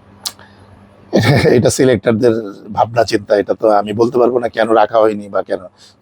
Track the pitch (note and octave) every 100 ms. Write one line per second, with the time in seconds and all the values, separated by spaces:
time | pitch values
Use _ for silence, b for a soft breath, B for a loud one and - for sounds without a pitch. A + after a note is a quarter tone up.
0 | _ - - - b b b - - _
1 | - - A2 C#3+ D#3 A#2+ B2+ - C3 A#2
2 | - A2 A#2+ A2+ G#2+ G2+ - G2+ A#2 A#2
3 | A2+ A2 G2+ G#2 G2 G2 A2+ G#2 G#2 G#2
4 | A#2 B2 A#2+ B2 A#2 A2+ A2+ A2+ G#2+ A2+
5 | A2 G#2 G2+ G2 F#2 F#2+ F2+ _ b b